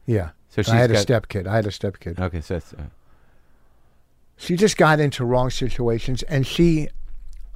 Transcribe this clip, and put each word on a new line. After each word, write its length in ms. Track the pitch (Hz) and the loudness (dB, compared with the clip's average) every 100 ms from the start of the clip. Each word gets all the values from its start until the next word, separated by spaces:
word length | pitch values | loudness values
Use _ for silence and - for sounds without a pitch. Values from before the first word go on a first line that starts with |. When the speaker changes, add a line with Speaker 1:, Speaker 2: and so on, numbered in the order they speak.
| - | -4
Speaker 1:
Yeah. 240 | 110 82 - _ | -2 -4 -12 _
Speaker 2:
So 120 | - 107 | -4 0
Speaker 1:
I 40 | 113 | 2
had 140 | 123 | 4
Speaker 2:
she's 0 | |
Speaker 1:
a 20 | |
Speaker 2:
got 80 | 110 | 2
Speaker 1:
step 260 | 101 117 - | 2 0 -2
kid. 180 | 101 90 | -6 -2
I 100 | 113 | -2
had 100 | 104 | -2
a 40 | |
step 280 | - 104 - | -4 -8 -8
kid. 180 | 82 87 | -10 -6
Speaker 2:
Okay, 200 | 92 82 | -6 -6
so 140 | - | -6
that's, 180 | 87 - | -8 -8
uh 80 | - 73 - _ - _ - _ _ _ _ _ _ _ _ _ _ | -16 -16 -18 _ -20 _ -20 _ _ _ _ _ _ _ _ _ _
Speaker 1:
She 200 | - 175 | -4 2
just 200 | 208 - | 4 6
got 240 | 156 151 | 6 6
into 240 | 147 - | 2 0
wrong 260 | 120 123 127 | 0 2 2
situations, 720 | - 120 - 117 117 - 127 | 0 -2 0 0 0 -2 -4
and 220 | - 139 127 | -2 -2 0
she, 420 | - 170 156 - - - - - - - | 4 4 4 -2 -6 -8 -10 -10 -12 -14